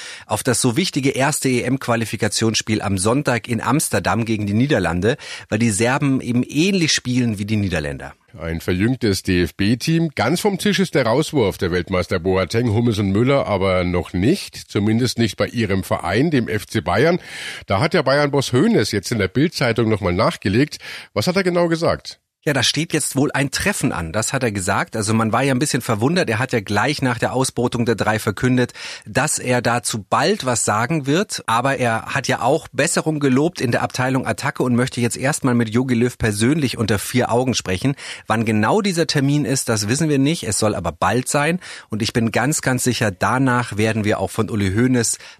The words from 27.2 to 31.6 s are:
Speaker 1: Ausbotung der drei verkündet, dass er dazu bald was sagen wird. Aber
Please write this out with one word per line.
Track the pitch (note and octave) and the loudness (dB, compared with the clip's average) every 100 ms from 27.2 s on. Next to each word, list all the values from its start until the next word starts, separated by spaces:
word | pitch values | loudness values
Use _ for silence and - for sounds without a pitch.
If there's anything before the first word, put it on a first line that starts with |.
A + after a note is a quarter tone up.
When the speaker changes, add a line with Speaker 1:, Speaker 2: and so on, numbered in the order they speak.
| A#2 | -2
Speaker 1:
Ausbotung | A#2 C3 - A#2+ A#2+ A#2 | 0 -2 0 -2 0 0
der | |
drei | A2 G#2 A2 | 0 0 0
verkündet, | - G2+ B2+ B2 B2 - - - - | -2 0 2 2 2 -2 -16 -16 -6
dass | G#2 D3 - | -2 0 -2
er | B2+ B2 | 0 0
dazu | A#2 A#2+ - B2 | 2 0 -2 -6
bald | G2 A2+ D3+ G#3 | -2 0 2 0
was | C3 A#2+ | 0 0
sagen | - G#2 A#2+ D#3+ C3 | 0 0 0 -2 0
wird. | D#3 G#3 - - | 0 0 -6 -2
Aber | A2+ | 0